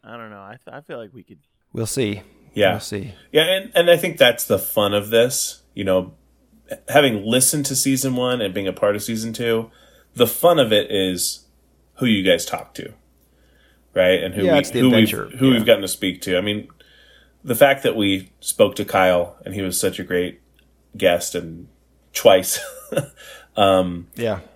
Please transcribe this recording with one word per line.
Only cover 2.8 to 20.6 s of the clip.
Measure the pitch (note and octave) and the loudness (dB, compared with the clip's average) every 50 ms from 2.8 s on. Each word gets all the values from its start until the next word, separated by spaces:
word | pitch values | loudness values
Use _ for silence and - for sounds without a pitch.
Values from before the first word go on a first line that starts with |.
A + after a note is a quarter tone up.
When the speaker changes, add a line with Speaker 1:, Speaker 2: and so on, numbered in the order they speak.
Speaker 2:
see. | - - G#2 G2+ - - F2+ - _ _ | -8 -10 -10 -10 -10 -12 -16 -20 _ _
Speaker 3:
Yeah, | - D3+ D#3+ | 2 2 2
and, | F3 F#3+ F#3+ F#3+ - - | 2 -2 -4 -4 -2 0
and | E3 F3 E3+ | 2 4 4
I | F3 | 4
think | D#3+ - F3 D#3+ - | 4 2 -6 2 4
that's | C3+ A#2+ A#2 - - | 4 4 4 0 -2
the | - G#2 F#2+ | -2 -2 -2
fun | - - - A2 G#2 G2+ | -2 -4 -2 -2 0 0
of | G#2 G#2 G2+ G#2+ | 0 -2 -2 2
this, | A2+ A2+ A#2 C3 C3 - - - - _ _ _ _ | 2 4 4 2 0 -6 -8 -8 -10 _ _ _ _
you | - G2+ | -6 -2
know, | F#2+ F#2 F#2 F2+ - - _ _ _ _ _ _ _ _ _ _ _ - - _ - | 0 0 0 -2 -4 -14 _ _ _ _ _ _ _ _ _ _ _ -18 -16 _ 2
having | - D3+ D3 C3 A2 G2+ G2 | 4 4 4 4 0 -2 -4
listened | G#2+ A#2+ B2+ C3 - - D3+ C#3 | 0 0 2 2 0 0 -2 -4
to | C#3 C3+ | -4 -4
season | A#2+ - C#3 C3+ B2+ C3 C3+ B2+ | -2 0 0 0 0 -2 -4 -2
one | B2 B2 B2 B2+ A#2+ | -2 -2 -2 -2 -2
and | G#2+ G2 | -4 -4
being | F#2 G2+ G2 F#2+ | -4 -4 -6 -6
a | F#2 | -4
part | - - G#2 G#2 | 0 0 0 0
of | G#2 | -2
season | G#2 - A2+ A2 A2 A2+ | -4 -6 -6 -6 -6 -8
two, | A2 - A#2+ A#2 A2+ A2+ A2+ A2 _ _ _ _ _ _ _ _ _ | -8 -6 -2 -2 -2 -2 -4 -8 _ _ _ _ _ _ _ _ _
the | - B2 | 2 2
fun | - - - - F3 E3+ D3+ | 2 2 2 2 4 6 4
of | C3 A2 | 4 4
it | G#2+ G#2 - - | 4 0 2 0
is | G#2+ G2 F#2+ F#2 F2+ F2+ - - - - _ _ _ _ _ _ _ _ _ _ _ | -2 -2 -2 -2 -2 -4 -6 -6 -8 -10 _ _ _ _ _ _ _ _ _ _ _
who | - C3 | -4 0
you | A#2+ A2 G2 | 0 0 2
guys | F#2 F#2+ F2 E2+ - | 4 2 2 2 0
talk | - - - - - _ | -6 -8 -10 -10 -14 _
to, | - - - - _ _ _ _ _ _ _ _ _ _ _ _ _ _ _ _ _ _ _ _ | -16 -16 -16 -18 _ _ _ _ _ _ _ _ _ _ _ _ _ _ _ _ _ _ _ _
right? | F#2 F2+ F2+ F#2 E2+ | 2 2 4 2 2
And | E2+ F#2 F#2 | 0 -6 -4
who | - G2 | -2 0
Speaker 2:
Yeah, | F2+ D3+ | 2 2
Speaker 3:
we, | - | 2
Speaker 2:
it's | - - | 2 0
the | - A#2+ | -2 2
Speaker 3:
who | B2+ B2+ | 2 4
we've, | A#2+ A2+ A2 G#2 | 6 4 4 2
Speaker 2:
adventure. | - G#2+ G2+ - - B2 | 0 -6 -10 -12 -4 0
Speaker 3:
who | C3+ C3 | 2 2
Speaker 2:
Yeah. | B2+ | 4
Speaker 3:
we've | A2+ G#2+ | 4 4
gotten | A#2 A2 G2 | 4 2 2
to | G2 F#2 | 2 -8
speak | - - G#2 F#2 F2 - | -6 -4 -6 -6 -6 -6
to. | - G2 F2+ | -6 -2 -2
I | F2+ | -2
mean, | G2 G#2 G#2 G#2+ - - _ _ - _ _ _ _ _ _ _ _ _ _ _ | -2 -2 -6 -6 -8 -14 _ _ -20 _ _ _ _ _ _ _ _ _ _ _
the | _ - A#2+ | _ -6 2
fact | - C#3 C#3 C#3 C3+ - | 4 4 4 4 2 0
that | A#2 - | -2 0
we | A2 G#2 G2 G2 F#2+ F#2+ _ _ _ | 0 0 0 0 -2 -4 _ _ _
spoke | - - - - A2 G2+ G2 | -10 -10 2 2 2 2 2
to | - G2+ | -6 -6
Kyle | - - G2 F#2 F#2 F2+ F2 E2+ E2+ - _ - | -2 0 2 2 4 2 2 0 -4 -10 _ -14
and | F#2+ F#2+ | -12 -8
he | G2+ | -6
was | F#2+ F#2 F2 - | -6 -6 -4 -2
such | - F#2+ F2+ - | -4 -4 -4 -6
a | F#2 | -8
great | F2 F2+ F2 F2+ E2+ - _ _ _ _ _ | -4 -4 -4 -4 -4 -8 _ _ _ _ _